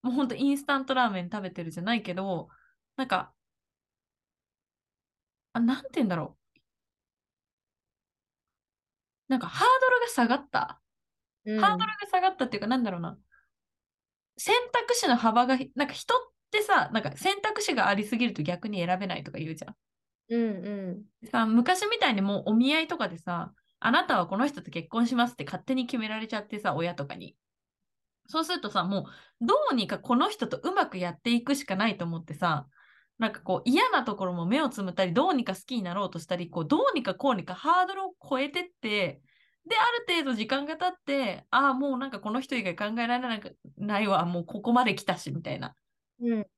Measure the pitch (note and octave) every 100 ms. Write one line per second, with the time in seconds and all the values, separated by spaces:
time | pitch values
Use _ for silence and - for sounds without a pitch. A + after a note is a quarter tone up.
0 | B3 B3+ C4 A3 C#4 C#4 - C#4 C4+ C4
1 | A#3+ F#3+ F3 G#3 F#3 F3+ E3 D#3 F3+ A#3
2 | G#3+ F3+ G3 F3 - _ _ _ _ -
3 | C4 F#3+ - _ _ _ _ _ _ _
4 | _ _ _ _ _ _ _ _ _ _
5 | _ _ _ _ _ A#3 A#3 C4 - -
6 | A3+ F3 D3+ - _ _ _ _ _ _
7 | _ _ _ _ _ _ _ _ _ _
8 | _ _ _ _ _ _ _ _ _ _
9 | _ _ _ C4 - - G#4+ C5 B4+ B4
10 | - - A#3 C4 - - - - _ _
11 | _ _ _ _ G#3+ G#3+ G4 G#4 A4 G#4+
12 | G4+ F#4 F#4 F#4+ B3+ G#3 G3+ B3+ A3+ F3+
13 | E3+ - _ _ _ _ _ _ _ _
14 | _ _ _ - - A#4 B4 - G#4+ A#4+
15 | F4+ A#3+ A3+ A3+ B3 C4 C4 - C4+ -
16 | - B4 B4 _ _ G#4+ G#4+ F4+ - A3
17 | - - F#4 G4+ G#4+ A4 G#4 C4+ F#3+ G3+
18 | G#3 A3+ A#3+ - D3+ F3 G#3+ G#3 E3+ F3+
19 | F#3+ F3 - - D#3+ D#3 - - _ _
20 | _ _ _ A#3 A3+ F#3+ F#3 G#3 F#3+ F#3
21 | G#3+ _ A3+ A#3+ A3 A3+ B3 F#4 G#4 A#4
22 | D#4 G#3 G3 G3+ - G#3+ C4 D#4 D#4+ E4+
23 | G3+ E3+ - F3 - _ _ _ A3+ C#4
24 | F4 A#3+ F3 G3+ C#4+ A#3+ E3+ E3+ D#3+ A3+
25 | A#3+ B3 A#3+ - - - - C4 A#3+ B3
26 | G#3+ A3 A3 A3 G3+ G#3 G#3 D3 E3+ E3
27 | C#3 - - _ _ _ _ _ _ _
28 | _ _ _ D#4 D#4+ F4+ D#3+ G3+ F3 G3
29 | C#3+ - - _ A#3 B4+ D5 B3+ G3 -
30 | - B3 F#4 G#4 A3 - - G4 E4 F#3+
31 | F3 E3+ A#3 A#3+ A#3+ C#4 - F#3+ A3 -
32 | E3+ E3 E3 D3+ F3 D3+ - _ _ _
33 | _ _ A3 - - A3 A3+ C#4 B4 F4+
34 | A#3 G3+ F#3 F3 E3+ C4 D4 - F#3+ F3+
35 | F#3 E3+ E4+ D4+ A#3 F#3+ - B3+ F3+ F3+
36 | F#3+ F3 - F3+ F3 - D#3 D#4 C5+ F#4
37 | A#3 F#3 C#4 A3 D3+ F3+ D4 F4 F#4 F#4+
38 | F#4+ - - C4 C#4+ E4+ F4+ _ A3+ G#3
39 | F3+ C3+ _ _ _ _ E4 A4 A#4 A#4+
40 | A#4 E4+ C#4 A3+ A3 C4 C#4+ D#4+ F4+ F4+
41 | - C#4 A#3+ F3+ _ B3 C#4 B3+ C#4+ B3+
42 | C4+ C4 G#3+ A#3 C4 B3+ G3 E3+ G#3 A3+
43 | A#3 B3 B3+ A3 - - - - G#3 G#3
44 | G#3 F#3 E3+ F3 E3+ G#3 A#3 A#3+ A#3+ -
45 | - D#3+ - C3+ - C3 C#3 _ _ _
46 | _ _ A#3+ A3+ G#3